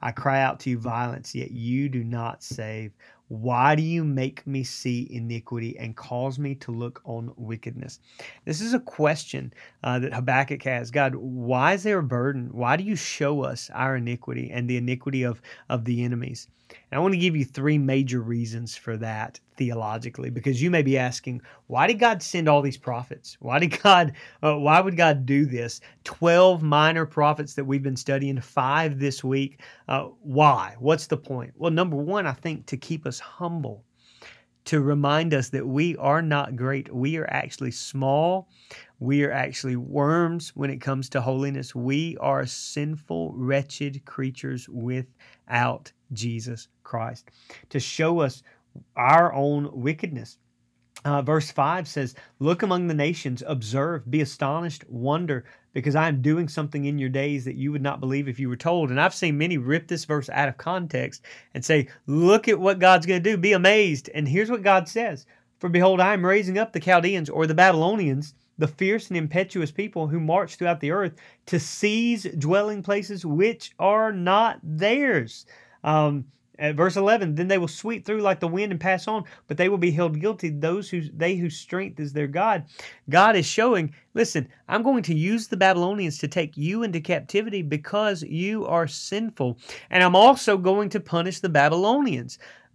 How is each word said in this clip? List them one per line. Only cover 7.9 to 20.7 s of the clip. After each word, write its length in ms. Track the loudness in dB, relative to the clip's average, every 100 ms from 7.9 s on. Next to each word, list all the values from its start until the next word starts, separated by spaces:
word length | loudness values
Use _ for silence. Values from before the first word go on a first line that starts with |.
| -16 _ -20 -20 -14
This 160 | -8 -6
is 140 | -2
a 80 | -2
question, 720 | -4 0 0 0 -4 -12 -12 -16 -20 _
uh, 180 | -4 -2
that 140 | -4
Habakkuk 480 | -4 0 0 0 -4
has. 280 | -4 -4 -2
"God, 240 | 0 0 0
why 560 | -8 -6 -2 2 2
is 120 | 2
there 160 | 0 0
a 40 |
burden? 460 | 0 -2 -2 -4 -6
Why 240 | -4 0 0
do 80 |
you 140 | 0 -4
show 460 | -6 -4 -2 -2
us 260 | -4 -6 -10
our 220 | -4 -2 -2
iniquity 560 | -4 -6 -8 -8 -8
and 180 | -6 -4
the 60 | -2
iniquity 480 | -2 -4 -4 -4
of, 180 | -2 -4 -12 -20 -6
of 160 | -4 -2
the 180 | -2
enemies?" 460 | -2 -4 -6 -12 -16 _ _ -20 _
And 60 | -2
I 40 |
want 120 | 0
to 60 | 2
give 160 | 2 0
you 100 | -2
three 320 | -2 0 2
major 440 | 2 0 0 -2
reasons 540 | -4 -4 -6 -8 -10 -12
for 220 | -10 -8
that 420 | -6 -8 -10 -12 _ -6
theologically, 720 | -4 -4 -6 -8 -10 -10 -10
because 280 | -6 -2 0
you 120 | 2